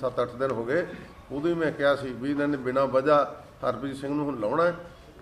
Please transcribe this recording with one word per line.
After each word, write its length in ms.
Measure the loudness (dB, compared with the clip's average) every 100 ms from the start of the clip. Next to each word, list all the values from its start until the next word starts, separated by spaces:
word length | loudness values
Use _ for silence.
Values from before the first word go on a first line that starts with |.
ਸੱਤ 220 | -4 -2
ਅੱਠ 120 | -2
ਦਿਨ 160 | -2 -2
ਹੋ 140 | -2
ਗਏ, 220 | 0 0 -2 -6 -16 -18 -10
ਉਦੋਂ 180 | -2 0
ਹੀ 40 |
ਮੈਂ 180 | 0 0
ਕਿਹਾ 240 | 2 2 2
ਸੀ 160 | 0
ਵੀ 180 | -4 -2
ਇਹਨਾਂ 180 | 0 0
ਨੇ 80 | 0
ਬਿਨਾਂ 300 | 0 2 2
ਵਜ੍ਹਾ 560 | 4 6 4 4 -2 -16 -6 -2
ਹਰਪ੍ਰੀਤ 280 | -2 -4 -6
ਸਿੰਘ 180 | -4
ਨੂੰ 100 | -2
ਹੁਣ 160 | -2 -2
ਲਾਉਣਾ 240 | 0 2
ਹੈ, 100 | 2 0 -8 -18 -20 -14